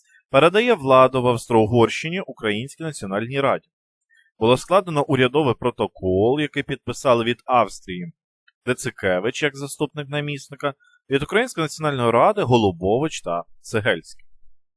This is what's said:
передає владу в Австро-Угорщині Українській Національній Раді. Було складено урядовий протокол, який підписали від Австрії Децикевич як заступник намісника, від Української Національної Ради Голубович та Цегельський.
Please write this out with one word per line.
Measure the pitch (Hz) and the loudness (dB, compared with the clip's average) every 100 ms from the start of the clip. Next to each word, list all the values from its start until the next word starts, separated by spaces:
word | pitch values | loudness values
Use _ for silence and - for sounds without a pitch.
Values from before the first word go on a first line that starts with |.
| _ _ _ | _ _ _
передає | 135 160 196 247 | 4 4 4 2
владу | 208 135 131 131 131 | 2 4 6 6 4
в | 123 | 0
Австро-Угорщині | 117 - 117 107 120 110 - 160 185 | -2 2 2 4 4 2 0 -6 -8
Українській | - - 110 104 135 - | -10 -6 -4 -4 -6 -10
Національній | 160 143 101 98 113 139 | -12 -10 -6 -6 -4 -2
Раді. | 135 95 - _ _ _ _ _ _ - | 0 -2 -6 _ _ _ _ _ _ 0
Було | 113 127 | 2 2
складено | - 185 180 151 | 2 0 0 -2
урядовий | 143 131 127 143 147 | 0 2 2 2 0
протокол, | 113 123 - 101 - 92 92 110 147 | 0 -4 -4 -6 -4 -2 0 2 0
який | 147 143 | -2 -6
підписали | 135 135 - 120 135 120 | -6 -8 -10 -4 2 2
від | 113 120 | 0 -4
Австрії | - 127 98 - - 90 87 - _ _ _ _ 120 | 0 2 2 -2 -12 -12 -12 -16 _ _ _ _ -6
Децикевич | 127 127 - 98 90 107 - | -6 -6 -6 -2 -2 -2 -4
як | 147 135 | -6 -6
заступник | 139 - 151 147 139 | -12 -8 -8 -8 -10
намісника, | 147 147 139 - 139 143 - _ _ - | -8 -8 -10 -14 -8 -8 -8 _ _ -4
від | 139 | -4
Української | 147 190 247 - | 0 -2 -2 -4
Національної | 156 - 156 139 120 | -6 -4 -4 0 2
Ради | 117 175 208 | 4 4 2
Голубович | 139 123 101 85 92 117 156 - | 2 2 2 0 -2 -2 -2 -6
та | 92 85 - - | -6 -6 -8 -16
Цегельський. | - 113 110 87 - - - - - - _ | -8 -4 -2 -4 -6 -20 -20 -20 -20 -20 _